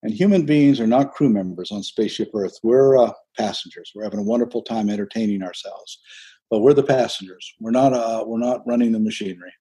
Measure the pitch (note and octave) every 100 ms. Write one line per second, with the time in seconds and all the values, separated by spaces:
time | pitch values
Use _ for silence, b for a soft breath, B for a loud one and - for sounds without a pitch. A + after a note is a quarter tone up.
0 | - A2 F#3+ G3 D3 D3+ C#3+ B2+ A2+ B2
1 | C#3 - D3 G#2+ F#2 F2 F2+ G#2 G2 -
2 | G#2+ - A2 G#2+ F#2+ - A2 B2+ C3+ C3
3 | A#2 - _ - G#2+ F#2+ - - E2+ G#2
4 | G#2+ G2 G#2 A#2+ A#2+ A#2+ - A2+ G#2+ G#2
5 | G2 A2+ A2 G2+ F#2 F2 G2 F2+ - -
6 | B B B B _ A2 A#2+ C#3+ C3+ C3
7 | A#2 - F#2+ F2+ - _ A2+ A#2+ C3+ B2+
8 | A2+ A2+ A2 A2+ A#2+ B2 - A#2+ A#2 A2+
9 | G#2+ G#2+ G2+ F2+ F2+ _